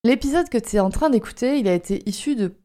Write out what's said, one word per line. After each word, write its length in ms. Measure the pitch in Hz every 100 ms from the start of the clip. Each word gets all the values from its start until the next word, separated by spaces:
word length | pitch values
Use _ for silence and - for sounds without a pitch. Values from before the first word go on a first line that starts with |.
L'épisode 460 | 233 262 277 320 349
que 80 | 240
tu 180 | -
es 60 | 208
en 80 | 190
train 200 | - 311
d'écouter, 480 | 240 - - 254 285
il 100 | 202
a 60 |
été 340 | 175 - 196 208
issu 280 | 190 294
de 180 | 254 185 -